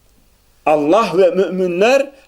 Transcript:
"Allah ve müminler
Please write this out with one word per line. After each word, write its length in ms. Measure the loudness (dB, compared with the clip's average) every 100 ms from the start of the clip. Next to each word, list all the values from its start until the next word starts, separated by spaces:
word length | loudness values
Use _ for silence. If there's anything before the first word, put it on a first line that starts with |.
| _ _ _ _ _ _ -2
"Allah 460 | 0 2 0 0 2
ve 160 | 0
müminler 800 | 2 -4 -2 -4 0 0 0 -2 -10